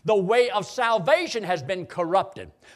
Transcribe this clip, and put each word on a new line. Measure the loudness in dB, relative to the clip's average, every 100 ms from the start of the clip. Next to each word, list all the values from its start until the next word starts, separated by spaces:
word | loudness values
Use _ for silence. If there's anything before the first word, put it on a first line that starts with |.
The | 0 0
way | 4 2 2
of | 0 -4
salvation | -2 0 2 2 2 2 -4
has | -2 -4
been | -4 -8 -6
corrupted. | -6 0 2 0 -6 -18 -20 _